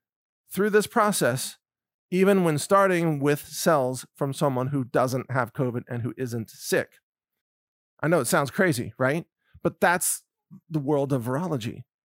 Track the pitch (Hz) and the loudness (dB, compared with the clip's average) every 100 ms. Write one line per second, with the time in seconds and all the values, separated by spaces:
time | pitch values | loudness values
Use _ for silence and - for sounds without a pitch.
0 | _ _ _ _ - - 208 208 202 226 | _ _ _ _ -10 -2 2 2 2 2
1 | 208 - 127 127 - - _ _ _ _ | 2 2 0 0 -6 -14 _ _ _ _
2 | - 180 190 196 170 147 - 196 196 175 | -4 2 4 4 2 0 2 4 4 2
3 | 165 147 143 143 - - 190 156 127 131 | 0 0 0 0 -4 -4 2 2 2 -4
4 | - - 143 135 147 127 131 143 123 139 | -10 -6 -6 0 0 0 -2 -2 -2 0
5 | 127 131 - 131 120 - 127 120 - 120 | 0 -2 -4 -4 -2 -2 -4 -4 -6 -8
6 | 120 - 127 117 110 - - 175 - _ | -6 -8 -8 -8 -10 -12 -2 -2 -2 _
7 | _ _ _ _ _ _ _ _ _ - | _ _ _ _ _ _ _ _ _ -6
8 | 151 170 120 170 139 - 190 135 113 - | 0 0 2 0 0 0 0 0 -4 -2
9 | 127 165 - _ _ - 165 - 185 175 | -2 -2 -6 _ _ -6 -4 0 2 2
10 | - - _ _ _ - - 156 135 147 | -2 -6 _ _ _ -20 -8 -4 0 0
11 | 139 135 117 131 180 147 107 - - _ | 0 -2 -2 -4 -4 -4 -6 -10 -16 _